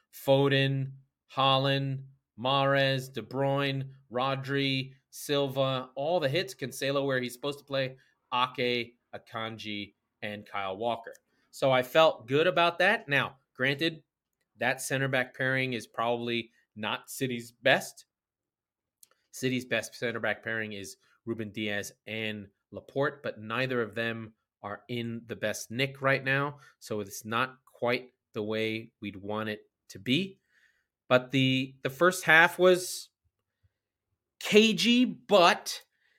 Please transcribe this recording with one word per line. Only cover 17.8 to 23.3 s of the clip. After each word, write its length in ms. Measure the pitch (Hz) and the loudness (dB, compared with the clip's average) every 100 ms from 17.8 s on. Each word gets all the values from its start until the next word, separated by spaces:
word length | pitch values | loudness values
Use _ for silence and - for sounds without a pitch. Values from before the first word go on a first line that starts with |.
| - - - _ _ _ _ _ _ _ _ _ _ _ _ | 0 -16 -20 _ _ _ _ _ _ _ _ _ _ _ _
City's 340 | - 131 127 127 | -4 -2 -2 -2
best 300 | 113 - - | -4 -4 -6
center 240 | 120 113 | -6 -4
back 240 | 110 101 | -4 -4
pairing 300 | 113 113 107 | -4 -6 -6
is 240 | 101 95 - _ _ 117 | -8 -12 -16 _ _ -10
Ruben 240 | 110 104 | -8 -8
Dias 420 | 107 107 101 95 - - | -6 -4 -4 -6 -14 -12
and 420 | 110 110 107 98 _ _ | -8 -6 -8 -12 _ _
Laporte, 520 | 107 - 135 147 143 | -16 -8 -2 -2 -4
but 180 | 113 | -10